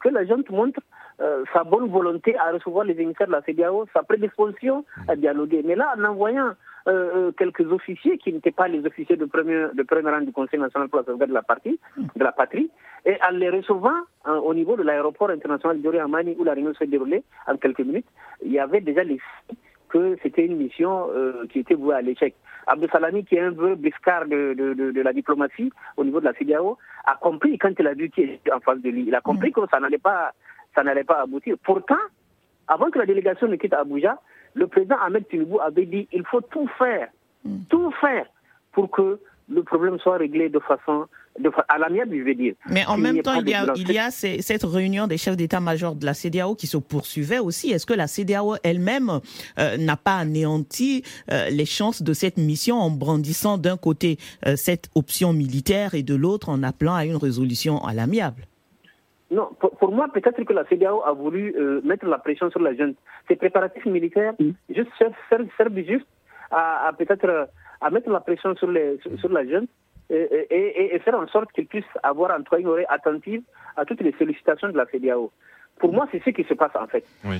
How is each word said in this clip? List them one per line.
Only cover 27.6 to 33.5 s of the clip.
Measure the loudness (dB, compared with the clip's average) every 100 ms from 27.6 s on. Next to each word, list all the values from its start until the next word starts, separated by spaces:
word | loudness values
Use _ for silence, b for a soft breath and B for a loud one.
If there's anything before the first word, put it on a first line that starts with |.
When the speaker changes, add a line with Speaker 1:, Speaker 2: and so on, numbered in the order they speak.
| 0 2
Speaker 1:
il | 0
a |
vu | 0 -2
qui | 0
était | 0 -2 -2
en | 0
face | 0 0
de | -2
lui. | -2 0
Il |
a | 0
compris | 0 0 0
que | 0 0
ça | 0
n'allait | 0 0
pas, | 0 0 -2 -8 B B B
ça | 0
n'allait | 2 0
pas | 2 0
aboutir. | 0 -4 -4 -2
Pourtant, | 0 0 2 0 0 -10 _ _ _ _ -2
avant | 2 2
que | 2
la | 2
délégation | 2 0 0
ne | 0